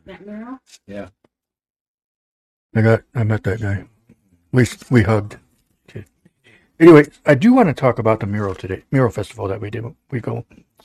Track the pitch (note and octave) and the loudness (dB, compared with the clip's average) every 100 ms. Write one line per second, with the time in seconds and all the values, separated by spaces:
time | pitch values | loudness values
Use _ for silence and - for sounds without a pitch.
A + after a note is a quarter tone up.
0 | - F#3 G3 G#3+ A#3+ C4 _ - - G2+ | -20 -20 -20 -18 -18 -20 _ -20 -18 -18
1 | F#2+ _ _ _ _ _ _ _ _ _ | -18 _ _ _ _ _ _ _ _ _
2 | _ _ _ _ _ _ _ A2+ A2+ A2+ | _ _ _ _ _ _ _ 0 2 0
3 | - B2 G#2+ G#2+ - A2+ G2+ G2 - _ | -2 -6 -4 -4 -6 -6 -6 -8 -10 _
4 | _ _ _ _ _ B2+ A#2 - - B2 | _ _ _ _ _ -2 -2 -4 -2 0
5 | G2 G#2+ G2+ - _ _ _ _ _ A2 | 2 -2 -4 -14 _ _ _ _ _ -20
6 | - _ _ _ _ _ _ - E3 D3+ | -20 _ _ _ _ _ _ 4 8 8
7 | D3 - - C3 A3 B3+ F#3 - C3 A#2 | 6 0 0 2 4 4 2 0 -2 0
8 | A2 A2 G2+ G#2 G2+ F#2 F#2 G2 - C#3 | 0 -2 -4 -4 -6 -8 -10 -12 -4 -2
9 | A#2 - G2+ G#2+ G2 F#2+ G#2 A2 A#2 - | -2 -2 -10 -8 -8 -8 -10 -12 -14 -18
10 | _ B2+ A#2 A#2 - _ _ _ | _ -12 -10 -12 -14 _ _ _